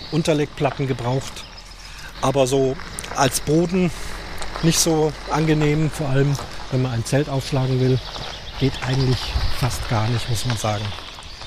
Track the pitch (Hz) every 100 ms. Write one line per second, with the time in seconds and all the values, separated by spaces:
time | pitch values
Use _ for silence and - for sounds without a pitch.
0 | - 156 170 147 143 - 139 - 131 120
1 | 117 135 - - - - - - - -
2 | - - 131 139 127 139 131 135 - -
3 | - - 135 - - 156 170 185 180 -
4 | - - - - - - 165 160 165 156
5 | 151 - - 139 160 156 151 151 156 -
6 | 143 139 143 139 - - - 127 127 117
7 | - 135 151 135 - 135 131 127 127 127
8 | - - - - - - 131 - 127 131
9 | 131 - - - - - 127 - - 110
10 | 110 117 - 107 123 113 110 104 104 -
11 | - - - -